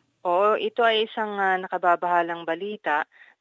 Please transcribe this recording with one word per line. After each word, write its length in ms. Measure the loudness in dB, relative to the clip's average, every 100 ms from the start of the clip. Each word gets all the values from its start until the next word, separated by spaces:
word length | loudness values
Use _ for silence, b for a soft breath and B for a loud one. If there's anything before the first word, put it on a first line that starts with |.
| _ _ -2
Oo, 320 | 2 2 2
ito 240 | -2 0
ay 240 | 2 2 -2
isang, 320 | -4 -6 -2
ah, 160 | 0 0
nakababahalang 880 | -4 0 2 2 2 0 0 -4
balita 640 | -6 -6 -6 -6 -2 -2 -4 b b b